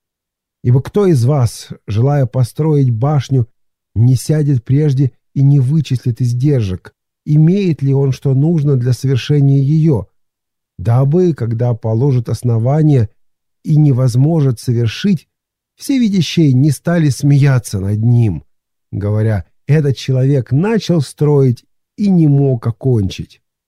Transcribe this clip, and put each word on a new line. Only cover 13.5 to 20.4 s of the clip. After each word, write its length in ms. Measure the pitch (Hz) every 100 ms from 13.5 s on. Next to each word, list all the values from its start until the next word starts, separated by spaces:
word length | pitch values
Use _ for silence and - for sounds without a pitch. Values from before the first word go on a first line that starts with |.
| _
и 140 | - 151
не 160 | 151
возможет 680 | 123 131 123 147 165 135 117
совершить, 680 | - 117 113 - 208 170 - _ _ _ _
все 240 | _ - 269
видящие 540 | 226 196 143 - 151
не 180 | 127 151
стали 380 | 127 175 175 151
смеяться 720 | - 143 143 139 127 - 101
над 200 | 95 107
ним, 400 | 117 120 113 76 - _ _ _ _
говоря: 560 | 110 101 107 110 104 - _ -
'Этот 300 | 156 143 123
человек 560 | - 131 131 143